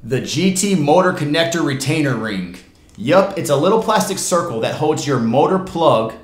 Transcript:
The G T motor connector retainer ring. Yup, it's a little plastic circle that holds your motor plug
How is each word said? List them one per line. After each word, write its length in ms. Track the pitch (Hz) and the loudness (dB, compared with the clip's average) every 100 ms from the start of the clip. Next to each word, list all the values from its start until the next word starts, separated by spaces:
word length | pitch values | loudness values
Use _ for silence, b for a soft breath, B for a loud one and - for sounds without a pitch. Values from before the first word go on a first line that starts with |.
The 160 | - 127 | -4 -4
G 360 | 104 135 185 185 | -4 0 0 0
T 180 | 202 | 0
motor 400 | 185 143 165 185 | 0 4 4 4
connector 500 | - 147 160 165 170 | 0 -2 0 0 0
retainer 520 | 151 135 131 160 143 113 | -2 -2 -2 0 0 -2
ring. 400 | 110 98 87 90 - b b - | -4 -6 -8 -12 -20 b b -10
Yup, 420 | 110 175 196 175 | 2 4 4 -2
it's 140 | 135 | -2
a 40 | 139 | 2
little 280 | 170 220 | 2 2
plastic 340 | - 214 185 190 | 2 0 0 -4
circle 440 | - 175 160 117 | -2 -2 -2 -4
that 120 | 117 | -4
holds 320 | - 151 147 139 | -2 -2 -2 0
your 140 | 131 | 0
motor 400 | 113 127 170 185 | 2 2 2 2
plug 560 | 185 170 160 113 113 - | -2 0 2 4 0 -8